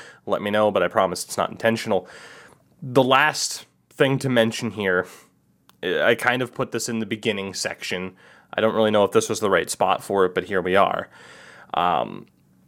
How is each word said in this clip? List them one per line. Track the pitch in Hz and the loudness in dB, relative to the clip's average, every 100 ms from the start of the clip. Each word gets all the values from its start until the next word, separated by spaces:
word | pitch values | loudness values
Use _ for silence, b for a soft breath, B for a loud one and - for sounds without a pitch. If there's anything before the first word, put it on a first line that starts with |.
| B B - | B B -4
let | 98 | -4
me | 104 | 0
know, | 107 107 | 2 2
but | 98 | 2
I | 87 | 2
promise | 110 92 90 | 2 0 -2
it's | - - | -6 -4
not | - | -4
intentional. | - 113 113 113 95 - B B B B B _ _ | -2 0 0 0 -2 -4 B B B B B _ _
The | 127 127 | -2 2
last | 127 135 151 - - - - _ _ | 4 4 4 0 -6 -8 -16 _ _
thing | - 135 135 | 0 2 0
to | 139 | 0
mention | 120 113 - 117 | 2 2 0 -6
here, | 104 95 90 90 B B _ _ _ _ _ | -4 0 0 -2 B B _ _ _ _ _
I | 92 78 92 113 | -4 0 2 2
kind | 120 127 | 0 0
of | 120 | -2
put | - 123 | -6 -6
this | 117 - | -6 -6
in | 113 | -6
the | 101 | -6
beginning | 107 113 98 98 | -4 -4 -4 -6
section. | 92 104 - - 92 92 - b b b | -6 -8 -8 -8 -6 -8 -12 b b b
I | - | 0
don't | 107 101 | 0 2
really | 110 | 4
know | 104 98 | 4 4
if | |
this | 110 110 | 2 0
was | 107 | 0
the | 104 | 0
right | 95 95 | 2 0
spot | - 92 - | 0 0 0
for | - 98 90 | 0 0 2
it, | 90 | 0
but | 85 | -4
here | 95 | -2
we | 90 95 | 2 2
are. | 95 87 - B B B B B B | 2 0 -8 B B B B B B
Um, | - 87 73 55 50 - _ _ _ | -2 0 0 -2 -8 -18 _ _ _